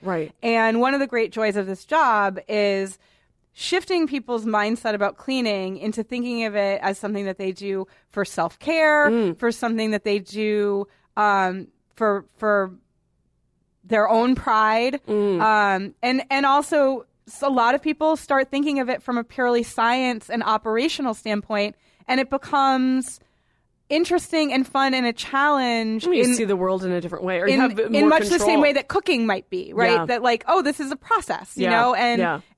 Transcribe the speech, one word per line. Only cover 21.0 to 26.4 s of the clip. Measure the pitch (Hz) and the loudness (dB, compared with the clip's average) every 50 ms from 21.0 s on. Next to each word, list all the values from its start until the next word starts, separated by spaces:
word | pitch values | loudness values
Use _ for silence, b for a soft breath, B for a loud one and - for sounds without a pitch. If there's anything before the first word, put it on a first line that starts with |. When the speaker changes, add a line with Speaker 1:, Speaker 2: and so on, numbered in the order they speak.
| 277 240 214 | -4 -6 -6
Speaker 2:
standpoint, | - - 220 208 208 - - 214 202 202 208 - b b b b b b | -6 -6 -6 -4 -4 -4 -4 -4 -2 -2 -4 -6 b b b b b b
and | - 254 262 | -2 -2 -2
it | 269 262 | 0 -2
becomes | 269 277 - - 302 277 269 269 262 254 254 262 262 262 247 - - - _ _ _ _ _ _ _ _ _ _ _ _ _ _ | -4 -6 -4 -2 0 2 2 2 2 2 2 0 0 0 -2 -6 -10 -16 _ _ _ _ _ _ _ _ _ _ _ _ _ _
interesting | 285 320 349 - 349 339 - - 330 320 311 277 247 | 0 0 2 2 0 -2 -2 -2 -2 0 0 0 0
and | 262 262 - | -2 -2 -2
fun | - 269 269 269 262 | -2 0 0 0 0
and | 262 247 | 0 0
a | 233 233 | -2 -4
challenge | - - - 269 269 285 302 294 269 254 240 233 226 220 220 220 220 214 | -4 -8 -4 -2 0 2 2 2 2 2 0 0 0 -2 -2 -4 -2 0
Speaker 1:
You | 349 359 | 0 2
Speaker 2:
in | 233 247 247 247 | 2 2 2 2
Speaker 1:
see | 226 | 0